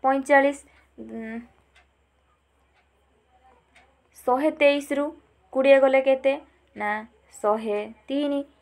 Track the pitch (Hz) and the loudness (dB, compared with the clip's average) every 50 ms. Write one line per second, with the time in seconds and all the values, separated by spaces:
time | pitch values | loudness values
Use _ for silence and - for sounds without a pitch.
0 | - 262 269 277 269 269 285 277 269 285 285 - - _ _ _ _ _ _ - | 0 0 0 0 0 2 4 4 4 2 0 -2 -14 _ _ _ _ _ _ -20
1 | 226 226 226 226 226 220 226 233 233 - _ _ _ _ _ _ _ _ _ _ | -18 -16 -14 -14 -12 -12 -12 -14 -14 -16 _ _ _ _ _ _ _ _ _ _
2 | _ _ _ _ _ _ _ _ _ _ _ _ _ _ _ _ _ _ _ _ | _ _ _ _ _ _ _ _ _ _ _ _ _ _ _ _ _ _ _ _
3 | _ _ _ _ _ _ 762 762 _ _ _ _ _ _ _ - _ _ _ _ | _ _ _ _ _ _ _ _ _ _ _ _ _ _ _ -20 _ _ _ _
4 | _ _ _ - - - 247 262 294 311 302 311 294 285 285 285 285 - 285 277 | _ _ _ -10 -2 -2 -2 0 0 -2 0 2 2 2 2 2 -4 -6 -4 -4
5 | 285 311 311 - _ _ _ _ _ _ - 262 262 277 277 269 262 269 262 269 | -4 -6 -8 -14 _ _ _ _ _ _ -4 0 4 6 6 6 6 4 2 2
6 | 262 269 269 262 262 269 277 302 - _ _ _ _ _ _ 214 208 208 208 214 | 2 2 0 0 0 -2 -2 -2 -10 _ _ _ _ _ _ -8 -6 -6 -6 -8
7 | 220 233 _ _ _ _ _ - - 208 214 220 220 226 208 208 208 214 226 _ | -10 -16 _ _ _ _ _ -6 -2 -2 -2 -2 -2 -6 -6 -6 -6 -10 -16 _
8 | _ - 269 277 294 285 285 285 277 - _ _ | _ -8 -6 -4 -4 -4 -4 -6 -8 -10 _ _